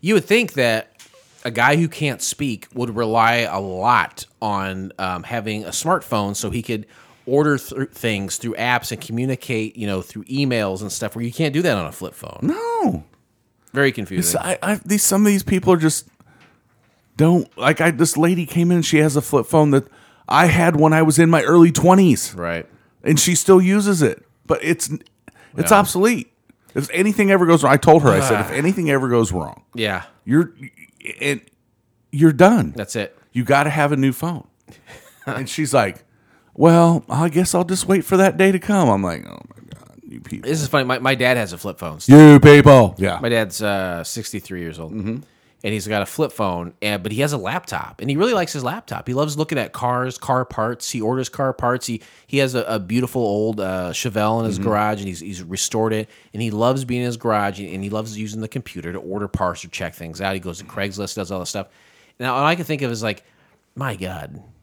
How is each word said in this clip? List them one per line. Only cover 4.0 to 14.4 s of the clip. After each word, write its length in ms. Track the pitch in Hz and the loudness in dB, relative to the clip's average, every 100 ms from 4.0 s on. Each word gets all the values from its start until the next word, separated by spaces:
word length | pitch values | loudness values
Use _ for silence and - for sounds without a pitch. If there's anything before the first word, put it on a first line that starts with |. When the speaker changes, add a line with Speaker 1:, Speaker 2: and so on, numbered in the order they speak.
| 85 - - _ | 0 -8 -20 _
Speaker 1:
on, 520 | 110 101 95 95 95 - | -6 -4 -6 -8 -12 -8
um, 260 | 95 90 | -8 -8
having 400 | - 120 107 107 | -8 -8 -6 -8
a 40 | 90 | -8
smartphone 640 | - 160 180 - 110 101 | -8 -4 -4 -2 -4 -4
so 140 | 101 107 | -6 -6
he 120 | 117 | -8
could 240 | 113 110 107 _ _ _ - | -6 -8 -8 _ _ _ -2
order 320 | 135 151 143 | 0 2 0
thr- 260 | - 131 | -4 -10
things 520 | 135 - 120 104 98 - | -10 -6 -4 -4 -6 -8
through 160 | 120 | -8
apps 360 | 107 117 123 - | -6 -2 -2 -4
and 80 | 110 | -12
communicate, 760 | - 113 131 127 - 117 110 - | -8 -6 -4 -6 -6 -6 -6 -8
you 100 | 104 | -6
know, 140 | 95 | -6
through 220 | 90 110 | -6 -14
emails 560 | 101 131 143 120 104 92 | -10 -4 -2 -2 -2 -4
and 100 | 104 | -8
stuff, 240 | - 110 | -8 -8
where 100 | 113 | -8
you 80 | 117 | -10
can't 200 | 113 160 | -4 -4
do 80 | 143 | -2
that 140 | 156 107 | -2 -2
on 80 | 80 | -4
a 60 | |
flip 220 | - 92 | -10 -14
phone. 240 | - - - | -14 -18 -8
Speaker 2:
No. 600 | - 359 466 466 339 123 76 _ _ _ _ _ _ | -6 -4 -6 -2 -2 -4 -10 _ _ _ _ _ _
Speaker 1:
Very 200 | 139 139 | -2 -2
confusing. 480 | 120 98 95 - - | -2 -8 -6 -4 -4